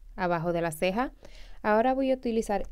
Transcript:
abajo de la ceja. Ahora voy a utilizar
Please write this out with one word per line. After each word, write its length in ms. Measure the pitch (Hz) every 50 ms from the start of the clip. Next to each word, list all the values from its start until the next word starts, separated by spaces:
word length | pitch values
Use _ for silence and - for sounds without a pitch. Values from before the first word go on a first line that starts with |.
| - - -
abajo 360 | - 185 175 175 165 160 175
de 100 | 170 170
la 100 | 170 170
ceja. 400 | 156 - 180 185 190 226 262 294 - - - - - - - - - -
Ahora 320 | - 220 208 220 233 262 262
voy 180 | 262 269 262
a 40 | 262
utilizar 480 | 262 - 240 226 226 220 - 208 196 196 -